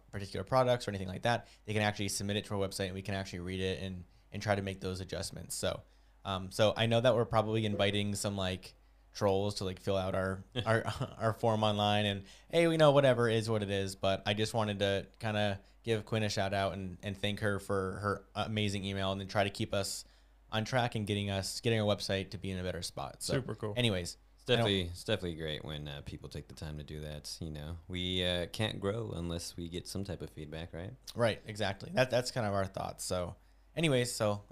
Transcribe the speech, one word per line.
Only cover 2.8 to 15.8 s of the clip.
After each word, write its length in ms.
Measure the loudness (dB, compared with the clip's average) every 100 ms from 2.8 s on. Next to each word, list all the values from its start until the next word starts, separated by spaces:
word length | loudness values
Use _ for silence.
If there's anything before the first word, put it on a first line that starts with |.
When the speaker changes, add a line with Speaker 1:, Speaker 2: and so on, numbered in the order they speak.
| -4
Speaker 1:
and 80 | -4
we 60 |
can 140 | -4 -4
actually 240 | -4 -6
read 200 | -6 -2
it 220 | 0 -2
and, 220 | -4 -8 -12 -20 -14
and 100 | -6
try 140 | 0 0
to 60 |
make 180 | 0 -4
those 220 | -6 -6
adjustments. 540 | -6 -6 -6 -8 -10 -4
So, 260 | -2 -4 -8 _ _ _
um, 280 | -6 -6 -4
so 220 | 4 4 4
I 80 | 4
know 160 | 4
that 140 | 6 4
we're 100 | 4
probably 400 | 2 2 2 0
inviting 480 | 2 2 2 0 -2
some, 220 | -2 -2
like, 380 | -2 -2 -8 -20 _ _ _
trolls 420 | 0 4 4 2 -2
to, 100 | -4
like, 140 | -4
fill 180 | 0 0
out 160 | 2
our, 300 | 0 0 -2 -6
Speaker 2:
<laughs> 120 | -4 2
Speaker 1:
our, 160 | 2 2 -4
<laughs> 160 | -6 -2
our 140 | 0
form 300 | 2 2 4
online 420 | 4 4 4 4 4
and, 180 | 0 -6 -18 -2
hey, 160 | 2 4
we 100 | 8
know 140 | 8
whatever 360 | 8 8 6 6
is 220 | 4 2
what 140 | 0
it 80 | 0
is, 240 | 0 -2 0
but 260 | 2 2 2
I 80 | 0
just 180 | 2
wanted 240 | 0 0 2
to 280 | 2 2 -2 -6
kinda 400 | -2 0 0 -2 -8 _